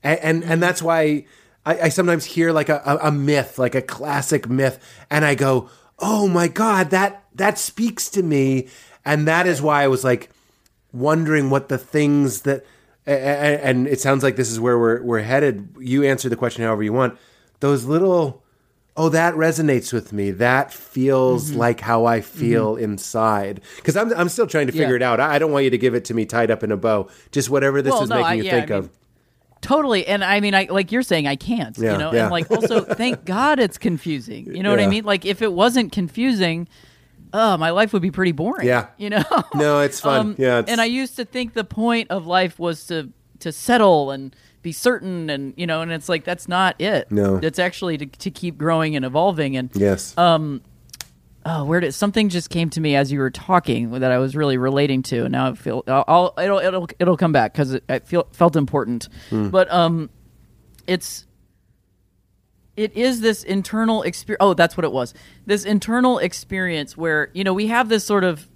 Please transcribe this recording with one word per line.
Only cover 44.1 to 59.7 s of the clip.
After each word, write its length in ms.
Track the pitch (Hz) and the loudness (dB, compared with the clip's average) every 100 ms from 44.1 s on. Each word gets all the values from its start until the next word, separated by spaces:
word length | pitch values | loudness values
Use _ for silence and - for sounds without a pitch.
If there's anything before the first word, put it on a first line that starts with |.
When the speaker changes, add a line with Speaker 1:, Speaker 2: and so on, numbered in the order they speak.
Speaker 2:
and 240 | 139 135 - _ _ | -6 -12 -16 _ _
be 100 | 165 | -12
certain 560 | 156 240 247 185 180 160 | -2 -2 -2 -4 -6 -4
and, 240 | 139 139 127 | -6 -6 -8
you 80 | 170 | -4
know, 140 | 160 | -4
and 100 | 165 | -4
it's 140 | 165 - | -8 -4
like, 140 | 165 160 | -4 -4
that's 220 | 180 - | -8 -4
not 300 | 180 185 - | 0 0 0
it. 280 | 185 208 - | -2 -2 -2
Speaker 1:
No. 260 | 104 101 95 | 0 2 0
Speaker 2:
It's 200 | 156 156 | -2 -2
actually 380 | 180 - 185 156 | -4 -2 -6 -6
to, 60 | 143 | -8
to 260 | - 196 | -10 -12
keep 260 | - 180 156 | -8 -10 -4
growing 380 | 151 165 160 151 | 0 0 0 -2
and 60 | 131 | -2
evolving. 500 | 139 180 165 143 131 | 0 0 0 -2 -4
And, 120 | 127 | -6
Speaker 1:
Yes. 440 | 101 101 95 - - | 0 2 0 -4 2
Speaker 2:
um, 440 | 175 165 156 139 - - - - - _ _ - 156 | 4 4 0 -8 -12 -20 -20 -20 -20 _ _ -14 -6
oh, 200 | 160 143 | -4 0
where 160 | 170 | 0
did, 120 | 170 | 0
something 360 | 135 202 202 208 | 0 0 2 0
just 200 | 175 - | 0 -4
came 200 | 170 165 | -2 -2
to 100 | 160 | 0
me 160 | 156 139 | 2 2
as 160 | 139 | 2
you 80 | 143 | 0
were 100 | 135 | -2
talking 600 | 123 - 185 - 120 117 | -4 0 0 2 -2 -2
that 200 | 123 131 | -2 2
I 40 | 127 | 2
was 140 | 135 139 | 0 0
really 220 | 147 131 | 0 0
relating 460 | 127 139 143 135 | 0 2 2 0
to, 200 | 131 123 127 | -2 -2 -2
and 80 | |
now 160 | 131 131 | 0 -2
I 20 | 120 | -4
feel, 280 | - 117 - | -6 -6 0
I'll, 180 | 135 - | 0 4
I'll, 260 | 165 180 - | 4 2 -2
it'll, 180 | 185 196 | -2 0
it'll, 280 | 175 185 170 - | 0 -2 -8 -2
it'll 180 | 180 165 | 2 2
come 160 | 180 | 4
back 200 | 143 110 | 2 2
'cause 200 | - 139 | 0 -2
it, 100 | 131 _ | -2 _
it 180 | 131 - | -6 -2
feel, 200 | 175 - | -2 -2
felt 240 | - 170 156 | 2 4 4
important. 540 | 139 147 113 120 - - - | 0 -2 -2 -6 -8 -18 -6
Speaker 1:
Hmm. 200 | 110 104 | -2 0
Speaker 2:
But, 200 | 92 - | 2 2